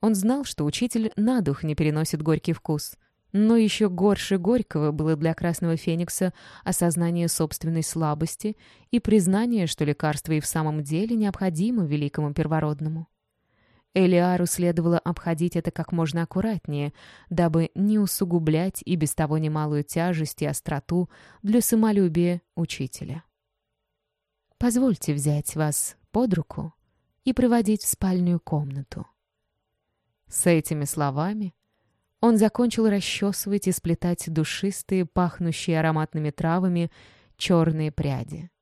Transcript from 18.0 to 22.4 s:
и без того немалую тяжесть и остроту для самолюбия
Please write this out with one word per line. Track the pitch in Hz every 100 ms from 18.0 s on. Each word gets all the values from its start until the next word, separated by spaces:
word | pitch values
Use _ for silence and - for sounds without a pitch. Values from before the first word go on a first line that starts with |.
| 202 - 185 170 160 156 185 - -
и | 170
без | 170
того | - 156 156
немалую | 156 156 151 147
тяжесть | 143 - 175 165 156 -
и | 147
остроту | 139 - 143 - 170 180 - - -
для | 202 233
самолюбия | 220 226 220 208 185 160 175 175